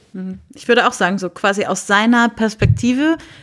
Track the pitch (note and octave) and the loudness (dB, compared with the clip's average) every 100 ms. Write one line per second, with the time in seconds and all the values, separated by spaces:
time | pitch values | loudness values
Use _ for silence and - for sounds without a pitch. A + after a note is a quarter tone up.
0 | - F#3 F#3 F#3 - - - A#3+ A#3 A#3+ | -16 -12 -12 -12 -18 -6 0 2 2 0
1 | F3+ F#3+ F3+ - G#3 G3 G3 F#3+ - G3+ | -2 -2 -6 -2 -2 0 -2 -4 0 2
2 | A3 A#3+ A#3 A#3 A3 G#3+ - - A#3 B3 | 4 4 2 0 -4 0 0 2 0 0
3 | D#4 E4 - - | 0 0 -6 -14